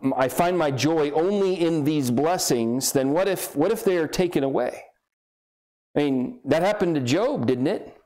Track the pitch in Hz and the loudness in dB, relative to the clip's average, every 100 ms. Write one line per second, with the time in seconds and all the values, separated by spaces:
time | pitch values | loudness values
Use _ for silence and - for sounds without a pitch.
0 | 135 131 131 - 175 180 156 135 139 165 | -2 0 0 2 0 2 0 0 0 2
1 | 147 147 175 202 190 185 165 165 143 156 | 0 0 0 2 0 0 0 2 0 0
2 | 123 120 156 180 - 123 113 123 131 139 | 0 2 2 0 0 0 0 0 0 0
3 | 131 156 196 180 - 143 175 226 - 180 | 2 2 0 -2 -4 -2 0 2 0 0
4 | 156 - 180 165 135 135 123 - - _ | 0 0 0 0 0 0 -4 -6 -18 _
5 | _ _ _ _ _ _ _ _ _ - | _ _ _ _ _ _ _ _ _ -4
6 | 147 131 127 - 135 156 185 208 180 156 | 0 -2 -4 -8 -2 0 2 0 0 0
7 | 123 156 247 254 117 127 135 214 - - | 0 0 0 -2 -2 0 0 -2 -8 -20